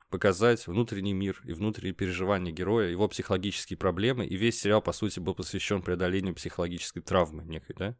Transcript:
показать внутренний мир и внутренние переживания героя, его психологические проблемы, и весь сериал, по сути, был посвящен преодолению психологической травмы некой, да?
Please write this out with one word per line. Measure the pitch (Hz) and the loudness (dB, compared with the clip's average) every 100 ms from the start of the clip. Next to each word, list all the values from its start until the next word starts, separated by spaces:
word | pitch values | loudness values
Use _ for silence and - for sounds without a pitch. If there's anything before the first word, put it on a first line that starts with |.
| _ | _
показать | 92 104 90 117 117 - | 0 2 4 4 4 0
внутренний | 92 117 101 98 | 0 0 0 -2
мир | 95 98 92 | 0 -2 -4
и | - | -6
внутренние | 82 107 107 95 | -4 -4 -2 -4
переживания | 92 95 90 92 101 90 | -4 -2 0 0 0 0
героя, | 82 90 113 98 | -4 0 2 2
его | 87 101 | 2 0
психологические | - - 95 98 - - 87 | 0 -2 0 0 -4 -6 -2
проблемы, | 95 87 110 127 98 | 0 2 0 0 -2
и | 92 | 0
весь | 113 - | 0 2
сериал, | 101 107 | 4 4
по | - | 4
сути, | - 104 95 | 0 -2 -2
был | 87 92 | -4 -4
посвящен | 90 95 - 101 | -4 -4 0 0
преодолению | 87 87 90 95 92 85 | 0 0 2 2 0 -4
психологической | 85 - 87 87 - - | -6 -4 -4 -4 -8 -8
травмы | - 95 82 78 | 0 4 4 0
некой, | 80 80 - - | -8 -10 -10 -6
да? | 98 120 | -6 -6